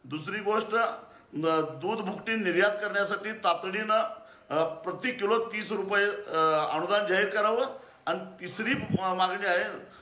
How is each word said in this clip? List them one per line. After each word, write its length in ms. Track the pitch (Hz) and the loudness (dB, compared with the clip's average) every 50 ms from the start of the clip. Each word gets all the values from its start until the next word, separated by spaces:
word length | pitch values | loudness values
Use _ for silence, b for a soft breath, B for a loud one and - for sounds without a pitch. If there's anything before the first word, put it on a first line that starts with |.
| - | -12
दुसरी 360 | 131 143 160 147 190 190 214 | -10 -10 -8 -6 -6 -6 -2
गोष्ट, 360 | 196 202 214 214 220 220 214 | 0 0 0 0 0 0 2
अ, 840 | 233 226 196 - - - - - - - _ - 147 160 160 160 160 | 2 2 0 -2 -6 -12 -18 -20 -20 -20 _ -6 -2 0 2 2 2
दूध 420 | 147 - 131 139 160 190 226 220 | 2 0 -4 -6 -4 -4 -2 -2
भुकटी 340 | 202 185 208 - - 226 226 | -4 -4 -6 -6 -4 -2 -2
निर्यात 360 | 220 202 180 165 175 196 208 | 0 0 2 4 4 4 4
करण्यासाठी 600 | 208 208 208 202 202 202 202 196 202 196 202 214 | 2 0 -2 -2 0 0 0 0 -2 -4 -4 -6
तातडीनं, 680 | 220 - - 185 170 170 - 190 185 214 214 214 214 226 - - - - B B B B B - | -6 -2 0 0 0 0 -2 -4 -4 -2 0 2 2 2 2 0 -4 -12 B B B B B -2
अ, 140 | 143 156 165 | 0 0 2
प्रति 480 | 160 - - - 180 165 - - 247 | 0 -2 -4 -6 -8 -6 -4 -4 -4
किलो 280 | 247 - 202 202 226 220 | -2 0 0 2 2 2
तीस 320 | 220 - 208 214 208 - | 0 -2 -4 -6 -4 -4
रुपये, 340 | 220 202 190 190 202 202 202 | -4 -4 -2 2 2 4 4
अ, 640 | 208 202 - - - - 160 160 160 156 156 151 - | 2 0 -4 -6 -4 0 2 4 4 4 4 2 2
अनुदान 340 | - 156 175 175 202 208 208 175 | 0 -2 0 2 2 2 2 2
जाहीर 220 | 185 190 208 196 | 2 2 2 2
करावं. 360 | 202 208 208 214 226 240 269 269 - B B B B B _ | 2 2 2 4 4 2 0 0 -4 B B B B B _
आणि 140 | 160 170 185 185 - - - | -4 -4 -4 -6 -10 -12 -12
तिसरी, 340 | 180 170 - - 220 - 185 - - - - 180 | -10 -8 -6 -4 -2 0 0 0 0 0 -2 0
अ, 120 | 190 185 185 | 0 0 2
मागणी 320 | 180 185 180 185 202 202 | 2 2 2 0 0 0
आहे, 480 | 190 175 185 214 208 - - - B B B | 2 2 2 0 -2 -4 -10 -14 B B B